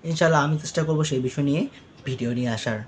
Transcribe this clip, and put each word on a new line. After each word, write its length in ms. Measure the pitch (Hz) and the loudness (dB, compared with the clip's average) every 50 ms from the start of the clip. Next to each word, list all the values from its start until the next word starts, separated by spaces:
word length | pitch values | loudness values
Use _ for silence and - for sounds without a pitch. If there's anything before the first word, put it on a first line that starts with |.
| - | -4
ইনশাআল্লাহ 400 | 165 165 156 170 160 160 151 139 | -4 0 2 4 4 6 4 4
আমি 140 | 147 156 151 | 2 0 -2
চেষ্টা 260 | - - - 170 156 | -2 -4 -2 -2 0
করব 200 | 156 160 151 156 | 0 0 0 0
সেই 160 | 156 143 127 | 0 0 0
বিষয় 240 | 127 127 - - 143 | -2 -2 -2 0 0
নিয়ে 240 | 143 139 160 262 277 - - - - - - - | 2 2 0 0 -2 -6 -14 -20 -20 -20 -12 -8
ভিডিও 280 | - 127 120 120 117 123 | -8 -6 -4 -2 -2 -2
নিয়ে 160 | 123 123 123 | -2 -2 -2
আসার। 300 | 117 110 - 123 113 107 113 | -2 -2 -2 -4 -4 -4 -6